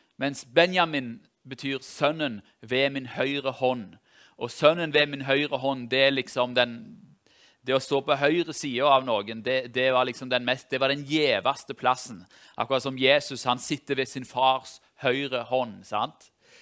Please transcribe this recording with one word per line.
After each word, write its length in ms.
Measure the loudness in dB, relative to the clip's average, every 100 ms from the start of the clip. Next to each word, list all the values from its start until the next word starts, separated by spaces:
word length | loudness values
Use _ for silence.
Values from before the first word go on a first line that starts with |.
| _ -6
mens 240 | -6 -6 0
Benjamin 680 | 4 4 4 2 0 -6 -10 _ _ -18
betyr 320 | -10 -6 -6 -8
«sønnen 540 | 0 0 2 -4 -6 -14 _
ved 300 | -2 2 2
min 160 | -2 -8
høyre 480 | -4 -4 -2 -6 -2
hånd». 320 | 0 0 -6 -16 _ _ _ -10
Og 120 | -10
sønnen 400 | 4 4 4 2
ved 120 | 2 2
min 160 | -2
høyre 360 | 0 0 0 -2
hånd, 240 | -2 -4 -2
det 100 | 4 4
er 20 |
liksom 460 | 2 -2 -2 0 2
den, 160 | 0 -2 -16 -20 -20 _ _ _ _ _
det 140 | -2 0
å 60 |
stå 180 | 0 -2
på 160 | 0 2
høyre 340 | 2 2 -2
side 300 | -6 -4 2
av 240 | 4 4 4
noen, 380 | -2 -2 -6 -2
det, 240 | -2 -2
det 180 | 0 2
var 160 | 2 0
liksom 240 | -4 -2
den 80 | -2
mest, 240 | 0 -4 -2
det 120 | 0
var 80 | 0
den 160 | -2 -2
gjeveste 720 | 0 2 2 0 -4 -8 -2
plassen. 460 | 0 0 -4 -14 -20 -20 -12 -6
Akkurat 240 | -2 0
som 160 | -2 2
Jesus, 480 | 4 4 2 -6 -2
han 160 | -2
sitter 400 | -2 -6 -4 -2
ved 80 | -4
sin 160 | -6 -6
fars 540 | 2 2 2 -4 -20 _ -2 0
høyre 400 | 0 -2 -4 -2
hånd, 380 | -2 -2 -8 -6
sant? 460 | -4 -4 -8 -20 _ _ -20